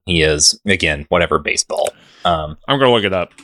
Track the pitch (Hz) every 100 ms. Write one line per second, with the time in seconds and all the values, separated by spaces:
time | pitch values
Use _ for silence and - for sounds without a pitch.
0 | - 85 78 76 - - 104 95 82 73
1 | 73 90 82 76 73 - - - - -
2 | - _ 90 82 76 78 - 139 127 117
3 | 98 92 85 -